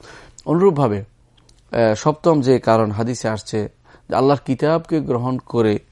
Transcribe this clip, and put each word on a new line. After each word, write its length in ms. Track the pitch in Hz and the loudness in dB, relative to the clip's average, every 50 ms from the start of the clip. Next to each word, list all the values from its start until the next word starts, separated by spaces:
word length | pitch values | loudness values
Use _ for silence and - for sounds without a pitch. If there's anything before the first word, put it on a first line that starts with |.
| - - - - - - - - - | -20 -20 -20 -20 -20 -20 -20 -12 -6
অনুরূপভাবে, 540 | - 151 175 196 196 160 143 139 110 104 98 | -2 0 2 4 2 4 2 0 0 0 -2
আহ, 960 | 104 - _ _ _ _ _ _ _ _ _ _ _ - - 117 117 110 107 | -6 -10 _ _ _ _ _ _ _ _ _ _ _ -4 0 2 2 2 2
সপ্তম 460 | 104 - 151 151 - - 170 160 147 | 0 0 -2 -2 0 2 2 2 2
যে 180 | 120 131 127 117 | 2 2 2 2
কারণ 320 | - 117 110 110 110 104 | 2 2 2 2 2 0
হাদিসে 380 | 101 107 113 120 123 - - 110 | -2 -4 -4 -4 -6 -6 -6 -6
আসছে 400 | 110 104 - - - 107 101 - _ _ _ _ - - _ - | -6 -6 -8 -8 -6 -6 -6 -8 _ _ _ _ -20 -20 _ -4
যে 80 | - | -2
আল্লাহর 240 | 104 131 139 143 131 - | 0 2 2 2 0 -2
কিতাবকে 560 | - 131 - 151 151 165 165 165 - 170 156 | -6 -4 -2 -2 -2 -2 -2 -2 -4 -4 -4
গ্রহণ 380 | 135 143 123 120 120 127 131 127 | -2 -2 -4 -4 -2 -4 -6 -6
করে, 400 | - - - 120 110 107 104 104 - _ | -8 -4 -2 0 2 2 0 -2 -6 _